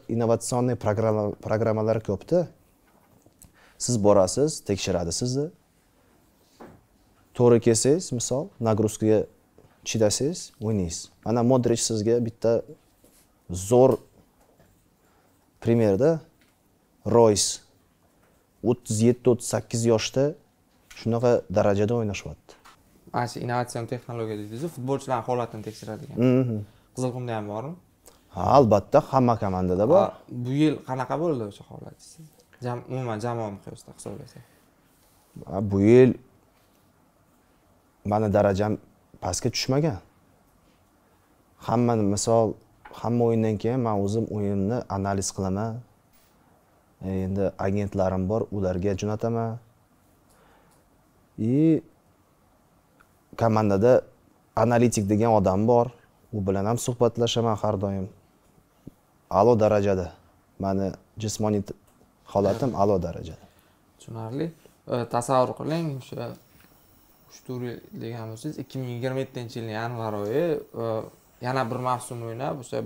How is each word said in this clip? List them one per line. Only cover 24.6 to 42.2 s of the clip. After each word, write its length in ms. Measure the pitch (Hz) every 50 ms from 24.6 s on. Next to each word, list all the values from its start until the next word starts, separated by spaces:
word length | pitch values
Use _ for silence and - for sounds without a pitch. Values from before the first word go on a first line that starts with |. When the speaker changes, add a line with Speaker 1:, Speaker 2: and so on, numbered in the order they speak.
| 147 175 160
Speaker 2:
futbolchilarning 520 | - 123 127 139 135 135 - 131 120 110 -
holatini 340 | 123 123 120 113 - 110 104 113
tekshiradigan. 500 | 107 - - 113 110 104 - - - -
Speaker 1:
Mhm. 360 | 120 127 127 127 131 123 113 104 104 - - _ _ _ -
Speaker 2:
Qizilqumda 380 | - 127 127 117 127 127 120 113 110
ham 100 | 104 104
bormi? 260 | 101 107 117 143 170 175 _ _ _ _ _ - - _ _ _ -
Speaker 1:
Ha, 60 | 92 90 98 113 139
albatta, 420 | 139 110 104 101 98 - - 156 151 -
hamma 240 | - 135 127 120 117 107
komandada 440 | - 101 92 92 92 90 90 90 104 117
bor. 80 | 160 190
Speaker 2:
Ha, 240 | 208 208 - - - -
bu 220 | - 120 120 123 131 143
yil 140 | 151 156 139 - - -
qanaqa 280 | 127 131 127 120 135 139 160
bo'ldi 200 | 175 156 127 110 104
o'sha 140 | 101 - - -
holat? 280 | - - - - - _ - - - - 160 151 _ _ _ _ _ - 123
Jam-, 200 | 123 123 123 - - 127
umuman, 240 | 131 127 120 113 107 104
jamoa 240 | 120 120 117 113 104 98
miqyosida 360 | 98 - - - 113 - - 131 -
hisoblasak. 460 | - 117 107 - - - - - 123 _ _ _ _ _ _ _ _ _ _ _ _ _ _ _ _ _ - - - -
Speaker 1:
Ha, 120 | 73 95 107 101
bu 80 | 98 98
yil 320 | 98 104 117 123 127 127 - - - _ _ _ _ _ _ _ _ _ _ _ _ _ _ _ _ _ _ _ _ _ _ _ _ _ _ _ _ _ _ _ _ _ _ _ -
mani 240 | 101 104 107 110 107 98
darajam 420 | 104 104 101 101 92 104 107 107 - - - _ _ _ _ _ -
pastga 280 | - - 92 - - 123
tushmagan. 480 | - - - - 131 139 151 165 117 87 - _ _ _ _ _ _ _ _ _ _ _ _ _ _ _ _ _ _ _ _ _ _ _ _ _ _ _ _ _ _ _ -
Hamma, 300 | - 101 117 120 120 120
misol, 580 | 110 104 98 101 104